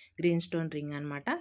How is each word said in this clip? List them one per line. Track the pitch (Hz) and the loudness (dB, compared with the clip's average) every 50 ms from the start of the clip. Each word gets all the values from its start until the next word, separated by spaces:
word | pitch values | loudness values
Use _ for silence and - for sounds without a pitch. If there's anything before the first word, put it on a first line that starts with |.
| - - _ | -20 -20 _
గ్రీన్ | - 165 175 170 170 | 2 4 4 4 4
స్టోన్ | 170 - - 170 165 156 | 2 0 0 -2 -2 -2
రింగ్ | 151 151 147 147 147 | -4 -4 -4 -4 -4
అనమాట. | 143 147 147 143 143 139 233 302 349 | -4 -4 -4 -6 -4 -2 -2 -2 -2